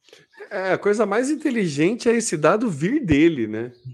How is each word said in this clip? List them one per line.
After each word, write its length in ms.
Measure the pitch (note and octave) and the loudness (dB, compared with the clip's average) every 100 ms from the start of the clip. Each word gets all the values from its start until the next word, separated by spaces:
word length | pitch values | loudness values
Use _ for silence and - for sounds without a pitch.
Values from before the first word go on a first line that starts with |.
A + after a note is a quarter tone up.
| _ - _ - G#4 | _ -20 _ -20 -12
É, 220 | G3 F#3+ | -6 -2
a 60 | E3 | 0
coisa 260 | G3+ G#3 | 0 0
mais 260 | G#3 G#3 C4 | 0 0 -2
inteligente 800 | D4+ D4+ A#3 F3+ C#3 E3 A#3 A#3+ | -2 -2 0 -2 0 0 0 0
é 60 | |
esse 220 | A#3 A3+ D#3+ | 0 0 0
dado 340 | D3+ G#3 A#3+ | 2 2 0
vir 340 | D3 E3+ D4+ | -2 -2 0
dele, 420 | G#3+ C#3+ E3+ D3 G#2+ | 2 4 4 2 -2
né? 260 | G#2+ A#2+ - B2+ | -6 -8 -12 -18